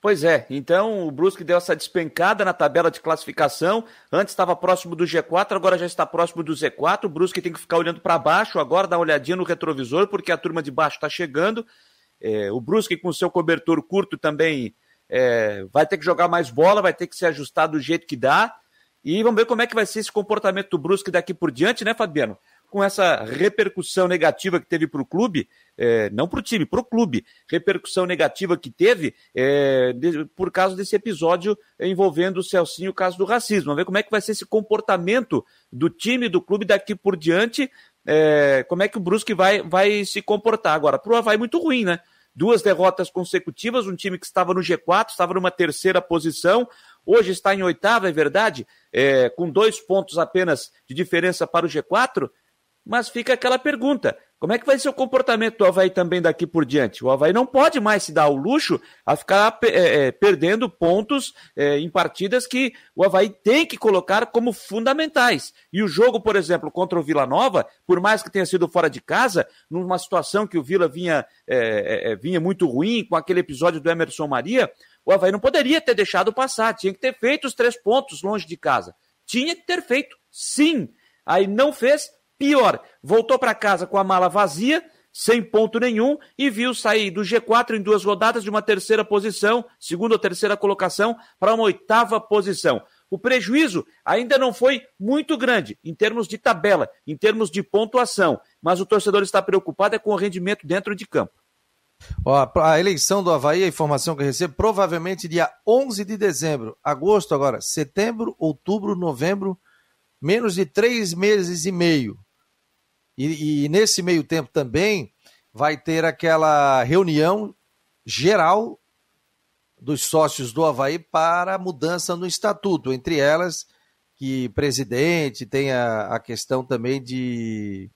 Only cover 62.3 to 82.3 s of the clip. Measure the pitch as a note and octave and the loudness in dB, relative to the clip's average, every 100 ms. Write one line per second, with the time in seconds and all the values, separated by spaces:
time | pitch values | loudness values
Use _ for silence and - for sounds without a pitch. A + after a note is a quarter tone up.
62.3 | B3 A#3+ B3+ C4 - _ - F#3+ F#3+ G#3 | -2 -2 -2 -4 -6 _ 0 2 4 2
63.3 | - G#3 C4+ E4 - A3 F#3+ - G3 A#3 | 0 2 2 2 0 2 2 2 -2 0
64.3 | A#3 A#3 G#3 - G3+ A#3 C#4 D#4+ D#4 B3 | -2 -2 -6 -8 -4 -2 0 0 2 2
65.3 | E3 - _ _ F3 G#3+ D3+ A#3+ A3+ A3 | 0 -6 _ _ -4 -2 4 4 4 0
66.3 | G3+ D#3+ E3+ D#3 E3+ F#3 F3 C#3+ D3+ C3 | 0 2 -2 -2 -4 -2 -2 0 0 2
67.3 | D3 B3+ F3+ - _ - F3+ F3+ G#3+ - | 2 2 2 -2 _ 0 2 4 0 0
68.3 | G3+ F3+ F#3 E3+ F3 E3 C3 - E3+ B3+ | -4 0 0 0 2 0 -2 -4 0 2
69.3 | F3+ - _ _ E3 F#3 F#3 - F#3 D3+ | 0 -2 _ _ -8 -4 -4 -2 -2 0
70.3 | G3 G#3 E3+ C3+ F#3 E3+ D3 F3 D3+ A#2+ | -2 -2 -4 -2 0 0 -2 -2 -2 -2
71.3 | _ - B2+ A#2 G#2+ G2+ A2 - G#2+ C3 | _ -2 0 0 0 -2 -2 -2 -4 -2
72.3 | F3+ E3 F#3+ E3+ B2 F#3 A#3 G3 E3 D#3 | -2 -2 0 0 0 0 -2 -2 -4 0
73.3 | F3+ F3+ C3+ E3+ D#3+ D3+ E3 D#3 - D3+ | -2 -2 0 0 0 -2 -2 -2 -4 -4
74.3 | C3 C3+ B3+ G#3 - _ _ - F#3+ F#3 | -4 -2 0 -2 -4 _ _ 0 2 2
75.3 | G3 B3 D#4+ B3+ D#4 D#4 G#3 G3+ F#3+ G3 | 2 0 2 2 0 0 0 0 2 0
76.3 | G#3+ C4 - A3+ - F#3+ F#3+ C4 - A#3 | 0 -4 0 -2 0 -6 -2 -6 -2 -2
77.3 | D4+ C4 - A#3+ A#3 - B3 C4 D3 F3+ | 0 -4 0 0 0 0 0 0 -10 -6
78.3 | G#3+ D#3 E3 D#3 B2+ F2+ - _ _ - | -6 -6 -6 0 0 -2 -20 _ _ -6
79.3 | A#3 C#4+ E4+ - F4+ - B3+ - - _ | -4 -2 -6 -4 -6 -2 -2 -2 -14 _
80.3 | - - - D4+ D4+ C#3+ _ _ _ - | -14 -10 0 2 2 -6 _ _ _ -2
81.3 | F3+ F#3+ G#3 C#4+ C#4+ A#3 D4 - _ _ | 0 2 2 0 2 2 2 -2 _ _